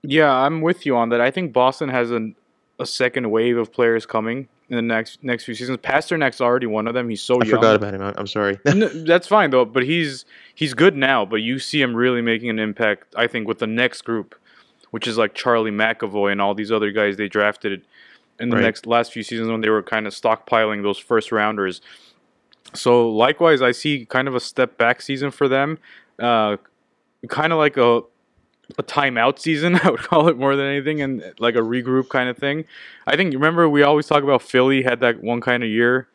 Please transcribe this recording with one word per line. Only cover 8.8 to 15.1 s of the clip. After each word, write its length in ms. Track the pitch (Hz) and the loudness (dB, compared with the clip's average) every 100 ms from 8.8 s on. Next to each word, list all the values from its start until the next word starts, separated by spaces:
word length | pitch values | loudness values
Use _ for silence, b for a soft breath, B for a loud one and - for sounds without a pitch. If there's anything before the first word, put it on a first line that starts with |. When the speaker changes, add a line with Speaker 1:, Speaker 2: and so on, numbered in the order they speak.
| 220 | 0
Speaker 1:
that's 380 | 160 160 175 - | -2 2 2 4
fine, 220 | 214 165 | 2 4
though. 140 | 131 113 | 2 2
But 180 | 127 | 0
he's, 400 | 127 170 151 131 - b b | 0 -2 -2 -6 -18 b b
he's 180 | - 156 | -6 -6
good 220 | 123 175 147 | 4 4 4
now. 280 | 135 131 | 2 2
But 120 | 98 110 | 0 -2
you 220 | 113 131 | -2 -6
see 200 | - 151 | -4 -2
him 140 | 127 | 0
really 280 | 117 123 123 | 2 0 0
making 260 | 117 113 117 | 0 -2 -2
an 80 | 110 | -4
impact, 560 | 107 101 110 101 _ - | -4 -2 -2 -2 _ -4
I 100 | 117 | -2
think, 180 | 120 107 | -2 -6
with 120 | 110 | -6
the 80 | 110 | -4
next 360 | 110 123 - | -2 -2 -4
group, 320 | - 113 - - b b b b b | -8 -8 -8 -18 b b b b b
which 160 | 113 | -10
is, 120 | 120 | -6